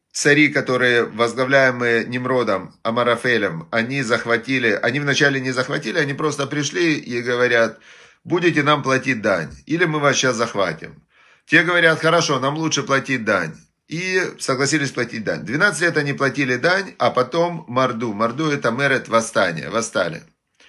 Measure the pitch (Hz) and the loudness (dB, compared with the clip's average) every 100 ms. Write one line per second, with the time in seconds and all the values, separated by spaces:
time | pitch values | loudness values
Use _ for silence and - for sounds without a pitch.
0 | _ - 151 143 147 143 120 127 123 120 | _ -2 2 4 4 2 0 2 4 2
1 | 110 107 117 113 131 139 131 123 120 117 | 2 0 -2 0 2 4 4 2 2 0
2 | 113 123 123 120 110 95 92 - 113 117 | 0 -4 0 0 0 -2 -4 -8 -4 0
3 | 120 117 127 117 98 82 82 113 117 139 | 2 2 2 0 0 -4 -4 -2 -2 -2
4 | 117 113 120 117 113 131 117 101 120 139 | 0 -2 0 -2 0 0 0 0 0 0
5 | 143 131 143 139 131 123 123 151 160 165 | 0 2 2 2 -2 -4 -4 -4 -4 -2
6 | 139 139 151 143 139 151 143 180 170 143 | -2 -2 -4 -2 -4 -4 -4 0 0 0
7 | - 120 120 123 123 117 113 110 - - | -4 -6 -2 0 2 4 2 -2 -20 -20
8 | - _ - 175 170 156 143 147 131 131 | -20 _ -4 2 2 2 2 2 2 0
9 | 131 117 104 92 73 - - 165 180 151 | 0 -2 0 0 -2 -10 -6 -2 0 2
10 | 143 127 135 113 113 101 92 80 - - | 2 2 0 0 -2 -2 -2 -2 -12 -20
11 | _ _ _ _ - 160 170 175 165 156 | _ _ _ _ 0 2 4 4 4 4
12 | 160 170 160 135 131 156 156 156 139 135 | 4 2 2 0 0 -2 -2 -2 0 0
13 | 131 131 107 98 80 - _ _ - 165 | 0 -4 0 0 0 -8 _ _ -12 -8
14 | 185 185 180 - - 127 139 151 139 - | -2 -2 -2 -6 -4 0 0 0 -2 -4
15 | 117 113 98 80 80 143 202 147 170 151 | -6 -4 -4 -6 -4 0 0 2 0 0
16 | 143 120 139 123 131 123 165 190 185 - | -2 0 -2 0 -2 0 0 0 -4 -2
17 | 120 - 123 170 175 165 - 123 131 113 | 0 0 0 0 -2 -2 -6 0 0 0
18 | 120 101 113 127 156 139 117 117 139 127 | -6 -2 -2 -2 -4 -2 -2 0 0 0
19 | - 113 113 113 95 82 67 110 113 104 | 0 0 0 0 0 -2 -6 -4 -2 -2
20 | 87 78 - _ _ _ | -2 -4 -16 _ _ _